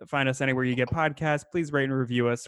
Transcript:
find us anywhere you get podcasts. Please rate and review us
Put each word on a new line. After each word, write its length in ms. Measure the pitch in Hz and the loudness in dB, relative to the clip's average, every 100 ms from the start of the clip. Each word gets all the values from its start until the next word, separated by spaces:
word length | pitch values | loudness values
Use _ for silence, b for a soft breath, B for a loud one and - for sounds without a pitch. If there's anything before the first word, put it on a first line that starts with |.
| - | -6
find 220 | 143 135 | -2 0
us 140 | 131 | 0
anywhere 220 | 135 127 | 0 0
you 100 | 127 | 0
get 140 | 123 123 | 0 0
podcasts. 540 | 165 156 143 156 147 - | 0 0 0 -2 -2 -2
Please 220 | 175 151 | -4 -2
rate 120 | 143 | 0
and 100 | 135 135 | 0 0
review 300 | 120 123 120 | 0 2 2
us 160 | 120 | 0